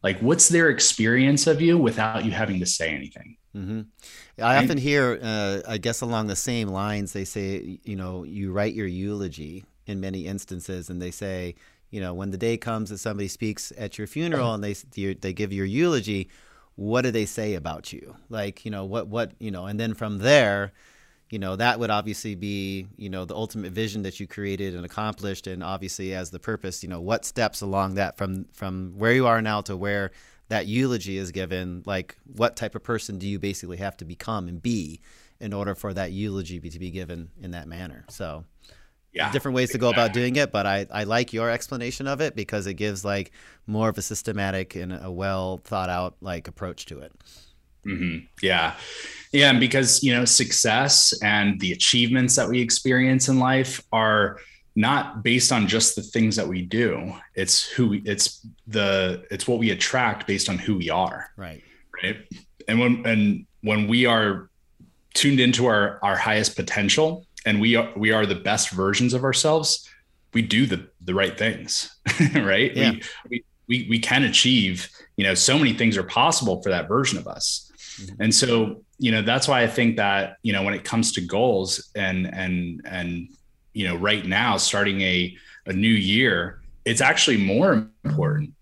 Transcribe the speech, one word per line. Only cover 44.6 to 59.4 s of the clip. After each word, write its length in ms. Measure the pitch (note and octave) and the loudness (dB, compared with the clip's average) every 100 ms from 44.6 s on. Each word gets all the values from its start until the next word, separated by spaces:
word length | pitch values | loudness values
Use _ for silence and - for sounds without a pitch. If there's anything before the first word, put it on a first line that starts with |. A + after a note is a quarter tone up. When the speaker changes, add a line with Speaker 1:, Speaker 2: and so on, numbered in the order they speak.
| F#2+ | -6
Speaker 2:
and 180 | F#2 F2+ | -8 -8
a 200 | F2+ F#2 | -8 -10
well 480 | F2+ G2 F#2+ F#2 F2+ | -6 -4 -2 -4 -6
thought 280 | - G#2 F#2 | -6 -4 -2
out, 260 | F2+ F2+ - | -4 -4 -8
like, 280 | F#2+ F2 - | -10 -8 -10
approach 380 | - F#2 - - | -12 -10 -10 -14
to 120 | C#2+ | -14
it. 140 | D2 _ - - - _ _ _ G2+ | -16 _ -20 -20 -20 _ _ _ -8
Speaker 1:
Mm-hmm. 400 | F#2 F2 E2 - - | -4 -4 -6 -12 -4
Yeah. 320 | F#2+ F2+ D#2+ - - - - - - | 0 2 0 -4 -14 -14 -14 -16 -2
Yeah. 180 | C#3+ C#3+ | 6 6
And 100 | B2+ | 6
because, 420 | A#2+ C3+ B2 - | 4 2 4 4
you 100 | C3+ | 4
know, 140 | B2 B2 | 2 4
success 880 | - A#2 - A2+ A2+ C#3 - - - | 4 4 2 4 4 6 6 6 4
and 360 | G#2 G#2 G2+ F#2+ | 2 4 4 2
the 120 | F#2+ | -2
achievements 640 | E2+ - B2 A#2+ B2+ B2 C#3 | 0 2 4 4 4 4 4
that 120 | G#2 | 2
we 120 | B2 | 0
experience 680 | A#2 - C3 B2+ C3 C3 B2+ | 2 0 2 4 4 4 4
in 100 | C3 | 4
life 440 | B2+ C3 C3 - - | 4 4 0 -4 -2
are 480 | A2+ A2 G#2+ G2+ - - - _ - | 2 4 4 2 -2 -20 -20 _ 0
not 460 | A2 C#3+ - A2+ | 2 2 0 -4
based 280 | G#2 B2 B2 | 2 4 4
on 160 | B2 G2 | 4 2
just 300 | A2 - - | 2 2 0
the 60 | |
things 340 | - A2+ A2+ G#2 | -4 2 2 2
that 100 | D#2+ | -2
we 140 | F#2 | -4
do. 520 | F2 A2 A#2 D2+ F2 - - | -2 0 0 0 -6 -12 -12
It's 320 | - F#2+ - - | -6 0 0 0
who 220 | - A#2 | 0 2
we, 140 | G2+ | 2
it's 420 | G#2 G2+ - - A2+ - - | -2 0 0 -2 -20 -20 -4
the, 580 | A2 G2 F#2+ F#2 F2+ - | 0 2 2 2 -2 -8
it's 180 | G2 | -6